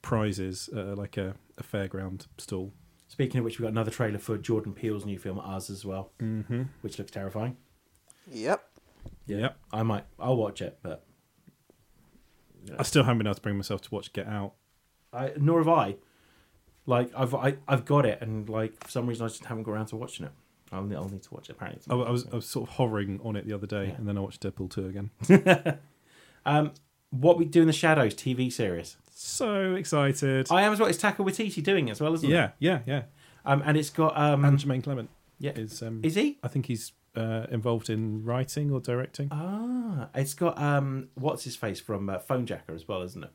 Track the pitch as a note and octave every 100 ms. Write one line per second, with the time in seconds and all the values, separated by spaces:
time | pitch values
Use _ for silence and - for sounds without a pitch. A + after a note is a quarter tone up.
0 | - A2+ G#2+ F#2+ F#2 F#2 - A2+ F#2+ G2+
1 | G2+ - F#2+ G2+ _ - - G#2+ G2 F#2+
2 | F#2+ F#2 - - - F#2+ G2 - - _
3 | _ - C3 B2+ A#2 - A#2 A2 A2 -
4 | A#2 G2+ - G#2+ - A2 G#2+ G2 A2+ G#2
5 | G2 F#2+ G2 F#2+ - F#2+ F#2+ G2 G#2 F#2+
6 | F#2+ _ A2+ A2 G#2 A#2+ C3 - G#2+ -
7 | G2 - G2 G#2+ A#2 B2 _ _ _ _
8 | _ - - B2 A#2 F#3+ - - _ _
9 | - - - G2+ A#2 - - G#2+ A2+ G2+
10 | - - A2+ B2+ G#2+ - F2 - F2+ D2+
11 | _ _ _ _ _ _ _ _ _ _
12 | _ _ _ _ _ - - - - D#3
13 | A#2+ A#2 G#2+ G2 - G2+ G2 G2 - G#2
14 | - - F#2 G#2 G2 _ _ _ _ _
15 | _ A#2+ C3+ D3+ C#3+ E3 D#3+ E3 G2+ G2+
16 | _ _ _ _ _ _ _ _ - B2
17 | B2 - A#2+ C3 C3+ C#3+ - C3+ - C#3+
18 | B2+ G#2 A2 G#2+ G#2 A2 A2 - - B2+
19 | B2 A#2 A2+ A2 - A2 A2+ G#2+ A2 A2
20 | A#2+ - D2+ - _ _ _ F#2 G2 F2+
21 | F#2+ G2 - - - - F#2 - - B2
22 | A#2+ B2 B2 A#2+ A#2 B2+ A#2 - B2 G#2+
23 | G2+ G2 A2+ G#2 G#2+ G#2 G2 G#2 G2 -
24 | G#2 G2+ G2 - G2 - F#2 - F#2+ G2
25 | G2+ _ - F#3+ - F#3 E3+ C#3+ - _
26 | _ _ - _ - D3 D3+ - _ _
27 | _ C3+ D3 E3+ E3 E3+ D#3+ D#3 E3 D#3
28 | A#2 - - B2+ B2+ - G#2+ E2+ E2 -
29 | _ - - - B3 G3+ F#3+ F#3 E3 D3+
30 | C#3 C#3 C#3 C3 C3 F3+ G#3 G#3+ A3 F3
31 | G#3 G3 G3 G3 A3 - D#3 G3 C3 G#2
32 | D3+ E3 C#3+ E3 G#2 - D3+ E3+ A#2 C#3
33 | A#2+ _ - - - C#3 D3 D3+ D3 -
34 | D#3 D3+ D3 C#3+ C#3+ C#3 C#3 C3 C#3+ C3+
35 | A2+ _ _ _ C#3 A#2 A2 - A2+ A2+
36 | D#3 F3 D4 C#4+ C3 C#3 B2 A#2 - _
37 | _ - A2+ A2+ A2+ A#2+ A2+ A#2 - A2
38 | A2 G#2+ A2 B2 C3 - D3 C3+ - B2
39 | C3 - C#3+ D3 E3+ G#3 A#3 B3+ A#3 D#3+
40 | - - C#3 - E3+ D#3+ D3 C#3+ C#3 C3+
41 | C3+ - C#3 D#3 C3 - A2+ F#2 - G#2
42 | G2 F#2 - B2+ B2 F2 - E2 E2 F#2+
43 | F2+ F#2 D2